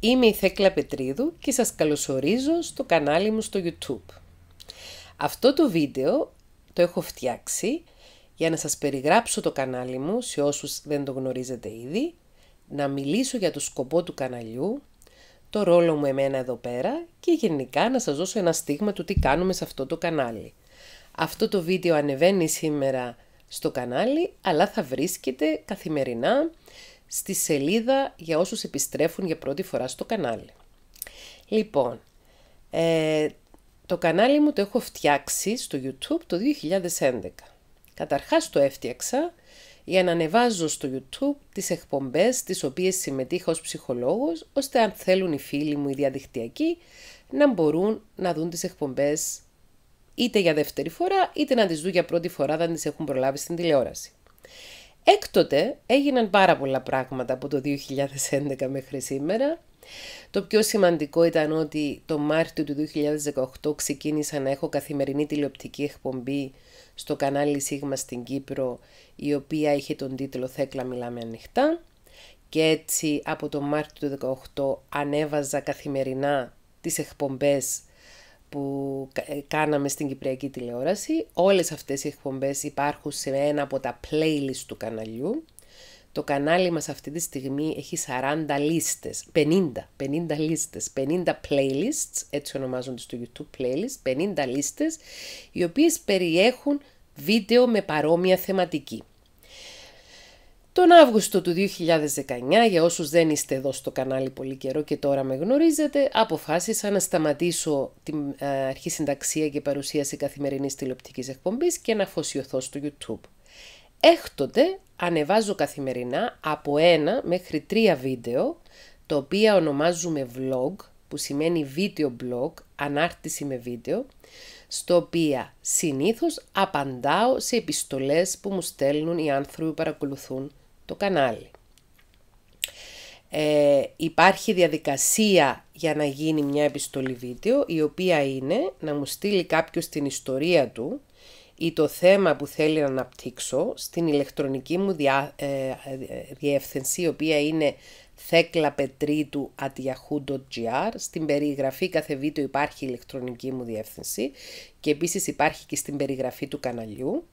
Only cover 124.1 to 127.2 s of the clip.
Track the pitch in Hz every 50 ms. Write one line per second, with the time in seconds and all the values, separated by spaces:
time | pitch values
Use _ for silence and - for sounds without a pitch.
124.1 | - - _ - - - - - - - - _ - - - - 180 175 170 -
125.1 | - 175 165 151 143 127 110 - - _ _ - - - - 165 139 131 143 190
126.1 | 226 - - 339 311 - - _ _ - 196 185 - 147 139 139 131 123 123 139
127.1 | 151 180